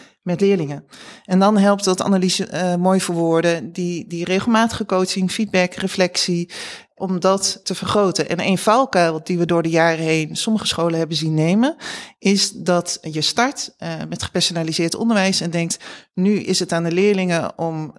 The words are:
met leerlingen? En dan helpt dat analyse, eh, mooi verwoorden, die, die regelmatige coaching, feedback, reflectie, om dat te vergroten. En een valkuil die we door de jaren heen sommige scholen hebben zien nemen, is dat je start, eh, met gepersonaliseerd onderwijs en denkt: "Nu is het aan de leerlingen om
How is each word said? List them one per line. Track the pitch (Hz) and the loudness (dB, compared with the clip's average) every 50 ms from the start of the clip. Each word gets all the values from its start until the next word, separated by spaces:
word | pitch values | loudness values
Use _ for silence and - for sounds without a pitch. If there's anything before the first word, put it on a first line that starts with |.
| - - _ _ | -20 -20 _ _
met | - 180 175 156 | -6 -4 0 2
leerlingen? | 196 196 202 180 156 143 143 143 - _ - - - - - - _ | 2 2 2 2 0 -4 -8 -10 -14 _ -20 -20 -20 -20 -20 -18 _
En | - 185 185 | 0 2 4
dan | 190 208 214 | 4 4 4
helpt | 202 196 202 202 202 202 | 4 4 4 2 2 2
dat | 190 185 185 | 0 0 0
analyse, | - - 202 185 180 185 180 - 196 | 2 2 2 2 2 2 0 -2 -4
eh, | - - 156 180 180 180 | -4 -4 -2 -2 0 0
mooi | 175 180 185 190 190 | 2 2 2 2 2
verwoorden, | 180 - 175 165 170 165 165 165 165 170 170 165 - 165 | 2 0 0 0 2 2 2 2 2 2 0 -2 -4 -8
die, | 170 185 180 175 175 165 - | -8 -6 -4 -4 -4 -6 -8
die | - 170 170 170 | -8 -8 -6 -4
regelmatige | 175 185 196 - 240 226 220 226 226 - - 214 | -2 -2 0 2 2 2 4 2 2 0 -4 -4
coaching, | - 196 185 185 185 - 196 185 180 | -2 0 0 0 0 0 -2 -2 -2
feedback, | - - 220 196 - 185 180 180 - | -2 -2 -2 0 0 0 0 0 -2
reflectie, | - 196 185 - - 185 180 185 - - - 175 170 175 - - - - - - - - _ _ - | -4 -6 -2 0 0 0 0 0 -2 -2 0 -2 -2 -4 -6 -10 -14 -14 -14 -14 -18 -20 _ _ -8
om | - 185 185 180 | -4 -4 -2 0
dat | 180 190 196 196 196 - - - - | 2 2 2 2 0 -4 -6 -6 -8
te | - 185 | -8 -8
vergroten. | - - - - 208 202 185 165 - 147 - | -6 -4 -2 0 2 2 2 0 -2 -2 -2
En | - 170 | -4 -2
een | - 185 190 | 0 0 0
valkuil | 175 - 220 214 254 269 - - 185 175 165 160 160 160 | 0 2 2 2 2 2 2 2 2 2 2 0 -2 -4
die | - 180 | -4 -2
we | 170 175 | 0 0
door | 165 170 170 160 | 2 2 2 2
de | 165 | 2
jaren | 165 160 165 170 160 160 165 | 2 4 4 4 2 0 0
heen | 160 160 160 156 151 160 | 0 0 0 0 -2 -4
sommige | - - 226 220 208 - | -4 -2 -2 -2 0 -2
scholen | - - - 165 170 165 | -2 -2 0 0 0 0
hebben | 165 165 156 165 | -2 -2 -2 -2
zien | 147 160 160 156 | -2 -2 0 0
nemen, | 156 156 165 185 214 240 285 330 - - - - - - - - _ | 2 2 4 4 4 2 2 0 -4 -10 -12 -12 -14 -14 -18 -10 _
is | - - 302 190 - - | 0 2 2 2 2 -2
dat | - - 165 180 180 175 170 - - - | -4 -4 -2 0 0 0 0 -2 -6 -8
je | - 165 151 156 | -8 -8 -4 -2
start, | 156 - - - 240 269 285 - - - - | -2 0 0 0 0 0 -2 -6 -10 -12 -12
eh, | _ - 165 165 156 - 160 | _ -10 -10 -8 -8 -8 -8
met | 156 - - | -8 -8 -8
gepersonaliseerd | - - 185 170 - 175 170 165 160 160 - 170 165 - | -4 -2 -2 -2 0 -2 -2 -2 -2 -2 -2 -2 -2 -2
onderwijs | - 226 233 226 202 190 190 190 - | -2 0 2 2 2 2 2 0 0
en | 190 175 | -2 -2
denkt: | 165 170 170 170 - - - - - - - _ _ | -2 -2 -2 -2 -4 -8 -10 -16 -18 -20 -20 _ _
"Nu | - 185 202 214 180 | 0 2 4 2 2
is | - - 185 185 | 0 0 0 0
het | 180 - | 0 0
aan | 170 170 170 | -2 -2 0
de | 170 | 0
leerlingen | 165 180 196 208 208 185 185 180 170 165 - - - | 2 2 4 4 4 2 0 0 0 0 -2 -4 -6
om | - 165 165 160 156 156 151 - | -6 -6 -4 -4 -6 -8 -10 -12